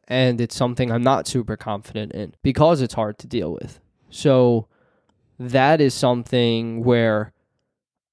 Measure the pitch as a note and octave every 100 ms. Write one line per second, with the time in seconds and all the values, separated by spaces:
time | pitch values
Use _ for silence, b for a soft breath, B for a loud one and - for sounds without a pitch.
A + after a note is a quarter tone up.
0 | - B2+ B2+ A#2 A#2 - B2 A#2+ B2 A#2
1 | B2 C3+ - B2+ G#2+ G#2+ - G2+ - A2
2 | G#2 - G2+ - C#3 B2+ D#3 E3 B2 -
3 | G#2+ G#2 A#2+ A#2+ E2 E2 - - _ _
4 | _ - D3+ C3 B2 A#2 G#2+ _ _ _
5 | _ _ _ - B2 C3 C3+ D#3+ C#3 -
6 | B2+ B2 A#2 B2+ A#2 A2+ A2+ A2+ A#2+ A#2+
7 | A2+ G#2+ A2 _ _ _ _ _ _ _
8 | _